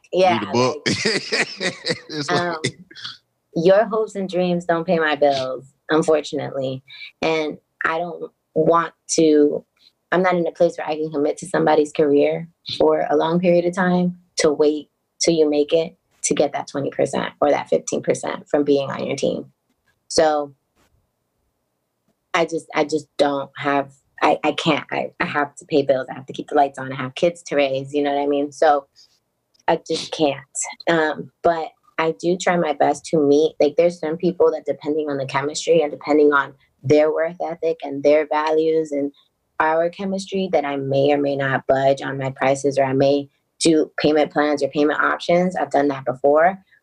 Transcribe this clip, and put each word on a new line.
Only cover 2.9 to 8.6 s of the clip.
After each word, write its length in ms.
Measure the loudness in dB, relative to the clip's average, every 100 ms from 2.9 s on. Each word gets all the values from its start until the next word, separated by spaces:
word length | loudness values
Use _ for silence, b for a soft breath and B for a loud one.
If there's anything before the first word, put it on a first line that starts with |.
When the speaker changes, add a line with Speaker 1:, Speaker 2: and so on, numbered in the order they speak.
| B B B _ _ _ 0
Speaker 1:
your 300 | 4 4 4
hopes 300 | 0 -4 -6
and 120 | -4
dreams 360 | -2 0 -2 0
don't 200 | -2 0
pay 100 | 0
my 180 | 0 2
bills, 560 | 2 2 -2 -8 -12 _ -2
unfortunately. 920 | 0 2 2 0 -6 -6 -6 -6 -6 -12 B B _
And 380 | -2 -2 -2 -8 _ _ -6
I 140 | -4
don't 320 | -6 -10 -14 -16 _
want 380 | -2